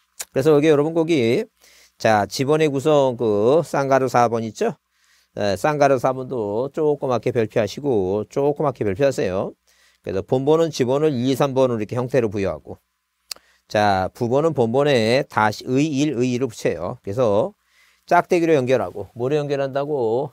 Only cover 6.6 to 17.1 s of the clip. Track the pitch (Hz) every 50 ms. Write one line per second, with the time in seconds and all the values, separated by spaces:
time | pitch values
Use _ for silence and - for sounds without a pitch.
6.6 | 127 143 - 165 156 151 147 143 - 135 123 113 - 127 117 123 110 104 - 127
7.6 | 107 101 - - 143 143 123 104 92 90 98 107 104 - - 139 139 147 147 -
8.6 | 160 143 - - 120 101 95 92 143 139 123 - - 95 90 98 123 190 - _
9.6 | _ _ _ _ _ _ _ _ - 101 92 95 98 - 131 131 135 143 156 160
10.6 | 165 160 - - 131 117 131 143 156 156 143 117 123 131 135 127 147 139 131 131
11.6 | 131 123 120 110 107 - 110 123 123 123 - 135 113 107 98 107 98 90 78 73
12.6 | - - 90 - _ _ _ _ _ _ _ _ _ - - _ _ _ _ _
13.6 | _ - - 107 104 104 98 95 92 90 - - 123 113 123 139 160 165 147 127
14.6 | 117 113 113 135 143 147 139 117 110 110 120 135 147 - - - 107 107 104 -
15.6 | - - 127 135 147 160 143 131 147 156 127 113 127 127 123 120 135 120 110 -
16.6 | - 131 92 78 85 95 123 - - 98